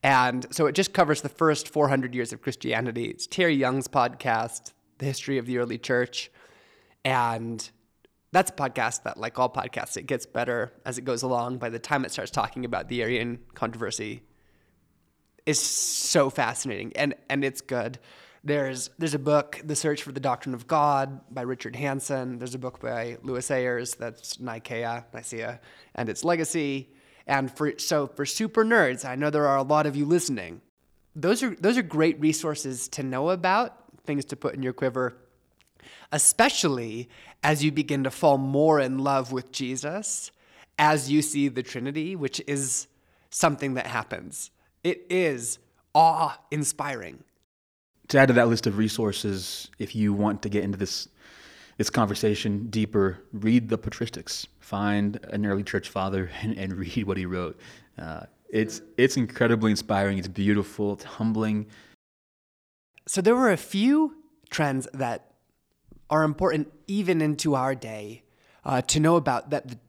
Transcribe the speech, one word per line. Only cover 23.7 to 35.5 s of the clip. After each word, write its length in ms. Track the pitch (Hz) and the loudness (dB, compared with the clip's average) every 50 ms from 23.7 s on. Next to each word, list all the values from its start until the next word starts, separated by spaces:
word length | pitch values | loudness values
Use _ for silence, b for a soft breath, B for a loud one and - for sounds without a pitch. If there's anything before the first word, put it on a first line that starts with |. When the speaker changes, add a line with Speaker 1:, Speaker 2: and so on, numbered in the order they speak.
| 123 120 120 120 - | -2 -2 -4 -6 -8
Speaker 1:
that's 440 | _ 117 117 110 - - - - - | _ -8 -12 -10 -12 -12 -12 -12 -10
Nicaea, 680 | 127 123 113 117 113 - 123 113 117 117 117 120 120 _ - | -8 -10 -10 -10 -10 -8 -6 -6 -4 -4 -6 -6 -10 _ -16
Nicaea, 460 | 117 117 - 117 113 113 113 120 120 B B B B B B B | -14 -12 -10 -8 -8 -8 -8 -8 -12 B B B B B B B
and 120 | - 117 | -6 -4
its 160 | 110 98 - - | -4 -4 -2 0
legacy. 640 | 165 175 165 160 - - 170 151 139 139 135 131 b b b b b b b b | 0 0 0 0 -2 -2 -2 -2 -2 -4 -6 -8 b b b b b b b b
And 240 | - 139 139 135 127 - | -2 0 0 0 -2 -2
for, 180 | - 151 147 - - | -2 -2 -2 -2 -4
so 280 | - - 175 151 143 | -4 0 0 0 0
for 180 | 131 - - 143 | -2 -4 -6 -6
super 380 | 135 - - 220 202 - 220 220 | -4 -2 -4 -4 0 2 2 4
nerds, 400 | 220 233 226 170 131 127 127 - | 4 6 4 4 4 2 -2 -6
I 120 | 131 127 | -6 -4
know 140 | 135 147 151 | 0 0 2
there 180 | 147 151 147 | 2 4 4
are 100 | 139 139 | 4 4
a 60 | 135 135 | 4 4
lot 220 | 135 151 151 151 | 4 4 4 4
of 120 | 151 135 | 2 0
you 80 | 143 147 | 0 2
listening. 560 | 147 170 175 170 - 135 104 90 82 85 85 _ _ _ _ _ _ _ _ _ _ _ | 4 4 2 2 0 -4 -4 -6 -10 -12 -16 _ _ _ _ _ _ _ _ _ _ _
Those 260 | 156 147 175 226 233 262 | -2 2 2 2 2 2
are, 100 | 247 185 | -2 -2
those 220 | - 170 208 240 | 2 2 2 4
are 60 | 247 208 | 2 0
great 340 | 160 151 151 156 170 160 - | 0 2 2 4 4 2 2
resources 680 | 147 156 156 - - 160 151 143 - 139 131 120 - - | 2 2 2 2 -2 -4 -4 -4 -6 -8 -6 -6 -8 -8
to 140 | - - 131 | -6 -6 -6
know 260 | 135 131 127 143 165 | -4 -2 -2 0 0
about, 480 | 185 185 170 185 190 214 247 - - - _ - _ - _ | 0 0 2 2 2 2 0 -2 -6 -16 _ -20 _ -14 _
things 180 | - 147 143 135 | -4 -4 -4 -4
to 120 | - 139 | -6 -10
put 180 | - - 127 104 | -6 -6 -6 -4
in 80 | - 131 | -2 -4
your 100 | 127 120 | -4 -4
quiver, 440 | - 139 131 120 127 127 123 120 - _ _ _ _ _ _ | 0 -2 -2 0 0 -2 -2 -4 -8 _ _ _ _ _ _